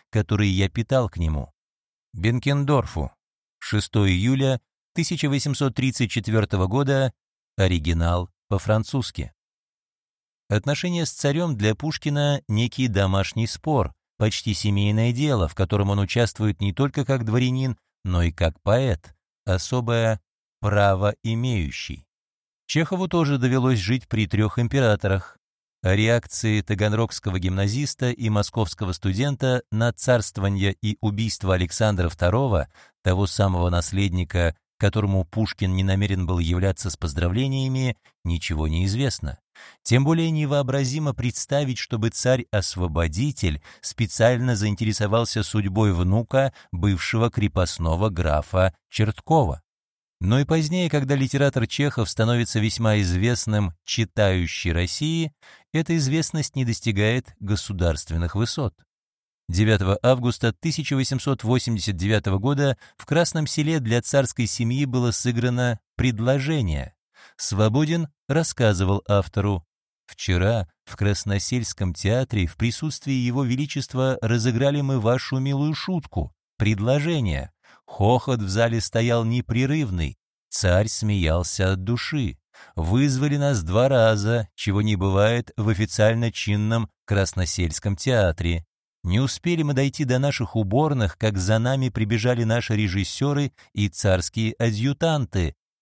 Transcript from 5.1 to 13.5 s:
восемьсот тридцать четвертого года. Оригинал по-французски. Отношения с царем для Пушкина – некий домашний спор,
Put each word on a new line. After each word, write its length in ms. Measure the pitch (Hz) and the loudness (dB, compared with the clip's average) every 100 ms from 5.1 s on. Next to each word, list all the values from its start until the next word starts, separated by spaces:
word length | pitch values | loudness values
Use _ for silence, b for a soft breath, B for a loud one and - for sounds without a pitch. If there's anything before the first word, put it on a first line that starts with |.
| 165 143 | -2 -2
восемьсот 460 | 139 147 131 139 - | 0 -2 0 -2 0
тридцать 340 | 131 - 117 | -2 0 -2
четвертого 560 | 110 104 110 101 98 92 | -2 0 0 2 0 0
года. 480 | 127 139 135 131 - _ _ _ - | 0 0 2 0 -4 _ _ _ -2
Оригинал 760 | 95 87 82 82 85 87 87 _ _ | 0 2 0 0 0 0 -4 _ _
по-французски. 840 | 98 - 107 113 139 - - 64 - _ _ _ _ _ _ _ _ _ _ - | -2 0 0 0 -4 -4 -8 -12 -14 _ _ _ _ _ _ _ _ _ _ -2
Отношения 560 | 104 139 147 180 170 156 | 0 0 -2 -2 -2 -4
с 60 | |
царем 440 | - 143 156 170 110 | -2 -2 0 -2 0
для 200 | 107 107 | 0 0
Пушкина – 640 | 156 - 151 147 147 139 - | -4 -4 -2 0 0 0 -2
некий 400 | 107 120 - 127 | 0 0 0 0
домашний 580 | 98 95 98 95 110 | 2 2 2 0 -2
спор, 480 | 113 | -4